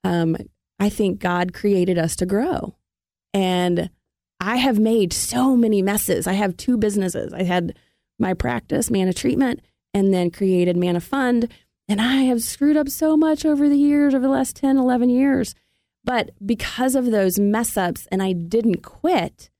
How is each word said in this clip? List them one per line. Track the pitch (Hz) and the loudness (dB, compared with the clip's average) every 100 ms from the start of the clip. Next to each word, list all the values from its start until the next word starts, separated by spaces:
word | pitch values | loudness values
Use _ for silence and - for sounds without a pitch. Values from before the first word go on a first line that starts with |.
um, | 190 175 165 165 - _ _ _ | -2 -2 -2 -4 -8 _ _ _
I | 202 | -4
think | 208 202 180 | 0 -2 -2
God | 185 180 180 | -4 -2 -4
created | - 208 196 180 175 | -4 0 0 0 0
us | 160 - | -2 -4
to | 180 | -2
grow. | 202 294 - - _ _ _ _ _ _ | -2 -2 -4 -8 _ _ _ _ _ _
And | 196 185 180 180 175 175 _ _ _ _ _ | -2 0 0 0 0 -4 _ _ _ _ _
I | 190 247 | -4 0
have | 262 214 | 0 2
made | 220 226 185 | 2 2 0
so | - - 247 262 254 | -2 -4 0 2 2
many | 226 208 | 2 2
messes. | 190 208 - 180 - | 0 -2 -2 -2 0
I | |
have | 190 202 180 | -2 -2 -4
two | - 240 | -2 0
businesses. | 208 208 185 - - | 0 0 -2 -4 -8
I | - | -4
had | 180 180 170 - _ _ _ _ | -2 0 -2 -10 _ _ _ _
my | 196 | -2
practice, | 180 240 240 - 269 233 | -2 -2 -4 -4 -4 0
Mana | 208 185 | 0 0
Treatment, | 185 - - 262 - _ _ _ | 0 -2 0 0 -2 _ _ _
and | 202 196 | 0 2
then | 185 175 | 2 0
created | - 196 180 180 175 | -2 0 2 2 0
Mana | 175 175 | 0 -2
Fund. | - 277 254 240 233 - _ _ - | -2 -2 0 0 -2 -8 _ _ -4
And | 202 | -2
I | 233 269 | 0 2
have | 262 240 | 2 0
screwed | 233 - 285 302 | -4 -2 2 2
up | 285 | 0
so | - 311 | -2 2
much | 311 311 311 | 4 2 2
over | 311 294 294 | 0 2 2
the | 285 | 4
years, | 294 294 285 | 4 4 4
over | 262 | 2
the | 262 | 2
last | 269 262 - | 0 -2 -2
ten, | 269 269 | 2 2
eleven | 254 247 247 | 2 2 2
years. | 247 277 262 214 - _ _ _ _ | 2 2 0 -2 -10 _ _ _ _
But | - 247 - - | -4 -4 -4 -10
because | 202 226 - - 262 | -4 -4 -4 -2 0
of | 262 247 | 2 0
those | 214 190 185 | 2 2 2
mess | 202 214 233 - | 2 0 -2 -2
ups, | 180 - - | -4 -4 -6
and | 190 | -4
I | 190 | -2
didn't | 180 170 220 226 185 | -4 -2 0 0 -2
quit | - - 320 320 170 _ - | -6 -6 0 0 -2 _ -20